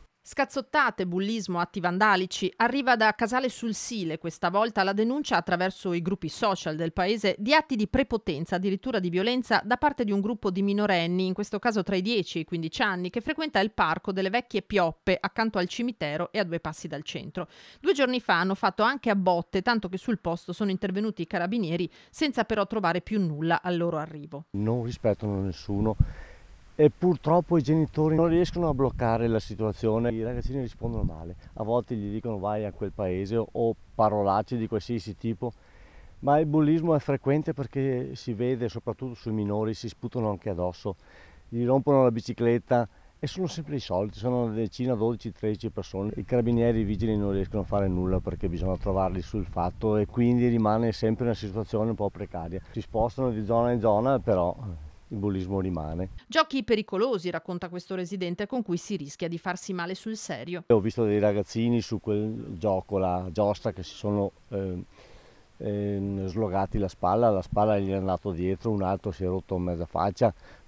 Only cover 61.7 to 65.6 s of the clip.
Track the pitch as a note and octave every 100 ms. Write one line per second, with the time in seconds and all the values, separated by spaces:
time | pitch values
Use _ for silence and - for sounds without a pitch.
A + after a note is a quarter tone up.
61.7 | A#2+ - G#2+ - G#2 G#2+ A2+ A2+ F#2 G#2+
62.7 | F#2+ - G2 F#2 F2+ F#2 E2+ G#2 G2+ A2+
63.7 | F#2+ F2 - G#2 G#2 G2 - - G2 F#2+
64.7 | F2+ - - - - - - _ -